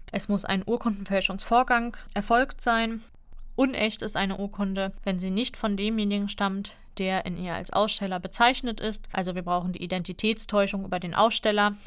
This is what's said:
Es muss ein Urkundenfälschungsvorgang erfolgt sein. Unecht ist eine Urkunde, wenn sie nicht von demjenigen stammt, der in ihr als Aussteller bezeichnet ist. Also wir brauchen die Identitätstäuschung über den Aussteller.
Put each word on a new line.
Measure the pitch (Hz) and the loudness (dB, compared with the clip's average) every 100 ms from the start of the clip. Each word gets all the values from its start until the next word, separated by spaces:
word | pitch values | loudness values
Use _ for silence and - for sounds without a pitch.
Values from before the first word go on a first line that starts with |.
| - | -8
Es | 196 - | -4 0
muss | 202 | 0
ein | - 190 | 0 -2
Urkundenfälschungsvorgang | 180 240 233 196 196 196 - 196 - 233 254 247 233 - - | 0 0 0 -2 0 0 0 -2 2 4 4 2 0 -6 -6
erfolgt | - 202 233 262 - | -4 2 4 4 0
sein. | 247 226 226 226 - - - - - - | 0 2 2 -4 -10 -20 -18 -14 -6 2
Unecht | 262 262 214 214 | 2 4 0 -2
ist | - - | -4 -2
eine | 196 190 | -2 -2
Urkunde, | 202 208 202 196 190 - | -4 -2 -2 0 -2 -4
wenn | - 185 | -4 -2
sie | 185 | 0
nicht | 190 254 - | -2 -2 -2
von | 220 196 | -2 0
demjenigen | 208 220 208 202 202 | 0 0 2 0 -2
stammt, | - 196 196 202 - - - | -2 -2 -2 -6 -10 -12 -4
der | 190 190 - | -2 0 -2
in | 170 | -4
ihr | 180 | -4
als | 156 - | -6 -2
Aussteller | - 202 - 196 185 | 2 2 0 -2 -4
bezeichnet | 180 - 240 254 247 220 | -4 4 4 4 0 -4
ist. | 220 208 - | -4 -6 -6
Also | - 180 | -4 -2
wir | 180 | -4
brauchen | 175 175 175 | 0 0 0
die | 180 | -4
Identitätstäuschung | 175 185 175 180 214 226 - 208 202 196 | -4 -4 -4 0 0 0 2 2 2 0
über | 196 180 | -4 -4
den | 175 | 0
Aussteller. | - 226 220 226 208 208 202 | 4 4 4 2 4 2 0